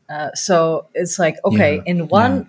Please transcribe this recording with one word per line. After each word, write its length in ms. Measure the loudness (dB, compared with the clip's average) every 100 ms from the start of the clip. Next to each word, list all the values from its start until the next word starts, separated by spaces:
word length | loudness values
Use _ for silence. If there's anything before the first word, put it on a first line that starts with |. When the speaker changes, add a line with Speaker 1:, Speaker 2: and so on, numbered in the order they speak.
| -14
Speaker 1:
Uh, 200 | -10 -8
so 520 | -6 0 2 2 -2 -4
it's 240 | -6 -4 -2
like, 180 | -2 0
okay, 320 | 0 2 2 2
Speaker 2:
Yeah, 60 |
Speaker 1:
in 240 | -2 -2 2
one, 280 | 2 2 0